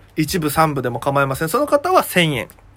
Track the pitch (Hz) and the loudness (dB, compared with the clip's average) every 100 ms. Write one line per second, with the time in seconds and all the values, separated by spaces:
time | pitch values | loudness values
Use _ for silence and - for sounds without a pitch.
0 | - - 156 185 151 160 160 139 123 120 | -6 -4 -2 -2 -2 2 0 0 -4 -4
1 | 147 139 139 131 160 262 294 285 349 359 | -2 0 0 -2 -2 -2 2 0 4 2
2 | - 180 160 123 - - - | 2 0 0 0 -6 -14 -20